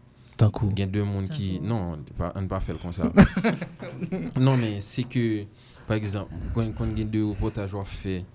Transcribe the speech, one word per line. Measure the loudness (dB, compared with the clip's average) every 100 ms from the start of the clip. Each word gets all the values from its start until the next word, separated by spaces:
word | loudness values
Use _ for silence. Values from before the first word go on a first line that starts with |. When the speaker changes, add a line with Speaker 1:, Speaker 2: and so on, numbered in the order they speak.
| -20 -20 -8 4
Speaker 1:
Tankou. | 4 4 0
Speaker 2:
Gen | 0 0
de | 0
moun | 0 0 -2
ki, | -2 -2 -2
Speaker 3:
Tankou. | -2
Speaker 2:
non, | -2 -2 -6 -8 -6
pa, | -4 -2
on | -2
pa | -2
fè | -2
l | -6
konsa. | -6 -2 4
Speaker 1:
<laughs> | 8 8 8 0 0 -4 -12 -12 -10 -6 -6 -2 4
Speaker 2:
Non, | 4 6
men | 2 -2
se | -4 -4 -4
ke, | 0 0 0 -6 -14 -20 -12 -2
pa | -2
egzanp, | 0 -4 -6 -8 -4 -2
kwen, | -2
kwen | -2 -2 -2
gen | 0
de | 0 0
repòtaj | 0 -2 -2 -4 -6
w |
ap | -8
fè | -6 -4 -4 -6